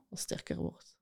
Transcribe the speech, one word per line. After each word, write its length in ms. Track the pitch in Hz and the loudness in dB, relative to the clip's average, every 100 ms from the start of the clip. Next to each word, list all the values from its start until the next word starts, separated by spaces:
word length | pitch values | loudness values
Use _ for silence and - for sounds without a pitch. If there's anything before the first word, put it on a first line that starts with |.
| _ | _
wat 100 | - | -6
sterker 380 | - - - 175 | 0 0 0 2
wordt? 400 | 170 - - - | 2 0 -12 -20